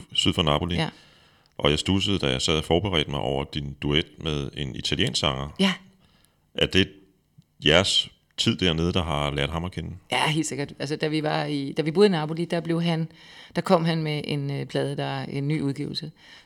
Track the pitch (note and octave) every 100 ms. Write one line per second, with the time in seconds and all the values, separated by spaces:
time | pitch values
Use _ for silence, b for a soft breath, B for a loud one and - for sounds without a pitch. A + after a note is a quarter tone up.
0 | - - - F2+ D#2+ D2 F2 F2 E3 -
1 | b b b b b - C#2+ D2+ - F#2+
2 | F#2 F#2+ C#2+ C2 E2 D#2 - E2+ G2+ E2+
3 | C#2 C#2+ A1+ C#2 C#2+ D#2 C#2+ C#2 D2 D2+
4 | F2 - E2 D2 C2+ - C#2 - - -
5 | F#2+ - D2 C2+ C#2+ - F#3+ F3 - _
6 | b b b b b - D#2 F#2 G2 -
7 | - _ _ _ _ - D2 E2 G2+ -
8 | - _ _ - - A2 F#2 D#2+ E2+ F#2
9 | D#2+ D2 D2 C#2+ C#2+ E2 F2+ F2 E2+ F2+
10 | - B2 D3 D#3 D3+ C3 C#3+ - C#3+ D3+
11 | D#3 D#3 D3+ D#3 D3 D3 C#3 - D3+ D#3+
12 | G#3 E3+ D3+ E3 E3+ F3 E3 E3 E3+ D#3+
13 | D#3+ B B B B - E3+ F3+ E3 D#3+
14 | D#3 D3 - D3 C#3 C#3 C3+ C#3+ C3+ C#3+
15 | C#3 C3+ C3 C#3 C#3+ D#3 C#3 C3+ C#3+ -
16 | D3+ - B B